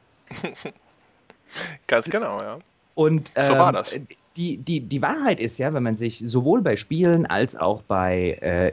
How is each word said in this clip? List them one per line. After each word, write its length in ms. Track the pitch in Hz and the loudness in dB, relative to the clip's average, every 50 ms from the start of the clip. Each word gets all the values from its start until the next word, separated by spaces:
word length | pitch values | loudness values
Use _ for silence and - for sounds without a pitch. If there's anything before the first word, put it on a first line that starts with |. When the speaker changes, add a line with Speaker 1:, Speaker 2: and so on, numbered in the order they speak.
| _ _ _ _ _ - | _ _ _ _ _ -18
Speaker 1:
<laughs> 120 | - - - 170 - - - - - _ _ _ _ _ _ _ _ _ _ - - _ _ _ - - - 165 156 135 _ | -14 -12 -10 -12 -10 -12 -16 -16 -16 _ _ _ _ _ _ _ _ _ _ -20 -20 _ _ _ -14 -12 -12 -12 -14 -12 _
Ganz 220 | - 135 117 113 165 | 0 0 0 0 0
genau, 300 | 185 214 233 - 104 101 | -4 -4 -4 -4 -6 -6
ja. 180 | 101 104 113 156 - _ _ _ _ _ _ | -8 -10 -12 -14 -18 _ _ _ _ _ _
Speaker 2:
Und, 360 | - 156 156 160 156 - - - | 2 2 4 4 2 0 -2 -2
Speaker 1:
So 220 | - 139 139 139 135 | 0 2 4 6 6
war 100 | 175 - | 6 6
Speaker 2:
ähm, 60 | - | 4
Speaker 1:
das. 200 | 92 90 - - 139 135 - - _ _ _ - | 0 -2 -6 -8 -12 -12 -16 -20 _ _ _ -10
Speaker 2:
die, 200 | 165 175 175 - | -6 -6 -6 -6
die, 240 | - 131 - 170 147 | -6 -4 -4 -4 -4
die 220 | 120 101 139 139 | -4 -4 -4 -2
Wahrheit 360 | 151 143 277 320 277 240 185 - | 0 -2 0 0 0 0 0 0
ist 200 | 113 117 - - | -2 -6 -4 -4
ja, 140 | 127 151 156 | -4 -2 -2
wenn 80 | 135 | 0
man 140 | 123 117 110 | 0 -2 -2
sich 260 | 107 120 117 110 - 113 | -2 -4 -4 -6 -6 -6
sowohl 380 | 117 113 127 123 147 196 254 | -2 0 2 4 4 4 4
bei 140 | 190 151 107 | 2 2 0
Spielen 500 | - - - 160 160 180 175 170 165 - | -2 -2 -4 0 2 4 4 4 4 2
als 300 | - 87 101 123 131 - | 0 0 0 0 -2 -2
auch 260 | - 80 92 107 107 | -2 0 0 0 -2
bei, 560 | - - 101 92 92 92 92 92 90 87 - - | -2 -2 0 0 2 2 0 0 0 -2 -2 -2
äh, 260 | - 87 87 87 92 82 | -2 -2 0 2 2 2